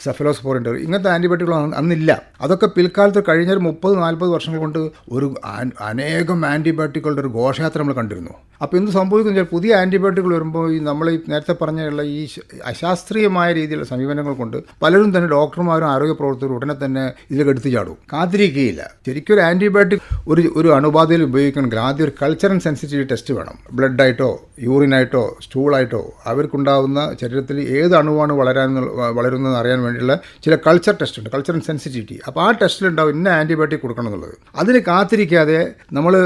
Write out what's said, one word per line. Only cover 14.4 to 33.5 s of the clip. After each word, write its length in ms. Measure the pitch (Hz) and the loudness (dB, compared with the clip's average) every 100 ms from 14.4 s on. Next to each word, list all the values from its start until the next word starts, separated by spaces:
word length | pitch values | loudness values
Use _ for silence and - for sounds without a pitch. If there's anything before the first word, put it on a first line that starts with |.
| 113 123 - - | -6 -8 -12 -2
പലരും 320 | 156 190 214 | 4 6 4
തന്നെ 180 | 180 170 | 2 2
ഡോക്ടർമാരും 600 | 143 151 175 175 160 156 | 2 0 0 0 0 0
ആരോഗ്യ 260 | 135 151 | 0 0
പ്രവർത്തകരും 400 | 156 143 127 135 | -2 -4 -4 -4
ഉടനെ 220 | 123 139 135 | -4 -6 -6
തന്നെ 280 | 139 131 131 - | -4 -4 -4 -8
ഇതിലേക്ക് 300 | - 135 139 | -6 0 2
എടുത്തു 180 | 131 131 | 2 0
ചാടും, 260 | 117 85 80 - | -2 -4 -10 -10
കാത്തിരിക്കുകയില്ല. 760 | 147 175 196 196 139 123 76 - - | -4 0 2 2 2 -2 -2 -10 -12
ശരിക്കും 320 | 131 139 143 | -8 -4 2
ഒരു 80 | 208 | 4
ആന്റിബയോട്ടിക് 640 | 170 180 208 202 190 196 - - - | 6 4 2 4 2 0 -2 -6 0
ഒരു, 140 | 160 165 151 | 2 2 4
ഒരു 120 | 165 | 4
അണുബാധയിൽ 500 | 139 151 151 160 170 | 4 4 4 4 4
ഉപയോഗിക്കണമെങ്കിൽ 580 | 143 131 143 139 127 110 | 2 2 2 2 -2 0
ആദ്യം 240 | 127 143 | -2 0
ഒരു 80 | 151 | -2
കൾച്ചർ 360 | - 143 160 202 | 0 -2 2 2
ആൻഡ് 140 | 190 165 | 2 0
സെൻസിറ്റിവിറ്റി 440 | 139 143 143 131 | -4 -4 -4 -2
ടെസ്റ്റ് 240 | 117 - | -4 -4
വേണം. 220 | 110 80 - - | -6 -8 -14 -8
ബ്ലഡ് 300 | 123 135 127 | 0 2 4
ആയിട്ടോ 280 | 131 120 131 - - - | 4 4 0 -2 -10 -8
യൂറിൻ 340 | 120 139 143 | 0 4 4
ആയിട്ടോ 300 | 131 127 127 107 - | 4 2 0 -2 -4
സ്റ്റൂൾ 300 | - 131 143 | -8 -2 0
ആയിട്ടോ 280 | 135 123 117 - - 113 | 2 0 -4 -8 -10 -4
അവർക്കുണ്ടാവുന്ന 720 | 127 147 143 139 139 135 143 151 - | -2 -2 -2 2 2 2 -2 -4 -4
ശരീരത്തിൽ 400 | 123 135 123 143 131 | -6 -4 -4 -4 -2
ഏത് 220 | 135 175 170 | 0 4 4
അണുവാണ് 360 | 151 151 147 | 2 2 0
വളരാൻ, 380 | 143 127 131 135 131 123 | 2 2 2 0 0 -4
വ-, 220 | 107 120 | -4 -4
വളരുന്നതെന്ന് 460 | 117 123 131 135 123 | -2 -2 0 -2 0
അറിയാൻ 220 | 120 127 | 0 0
വേണ്ടിയുള്ള 320 | 120 120 123 143 - - | -2 -2 0 -2 -4 -6
ചില 140 | 156 156 | 0 2
കൾച്ചർ 380 | 156 175 214 | 4 4 4
ടെസ്റ്റ് 240 | 175 135 - | -2 -4 -8
ഉണ്ട്, 120 | 110 | -8
കൾച്ചർ 240 | 135 139 | -6 -4
ആൻഡ് 120 | 165 - | -4 -4
സെൻസിറ്റിവിറ്റി. 520 | 147 151 123 104 - | -8 -8 -10 -12 -14
അപ്പോൾ 180 | - 160 | -10 0
ആ 60 | 190 | 2
ടെസ്റ്റിലുണ്ടാവും 640 | 233 185 - 190 160 156 | 2 0 0 -2 2 0
ഇന്ന 160 | 147 190 | 2 0
ആന്റിബയോട്ടിക് 540 | 160 156 | 0 0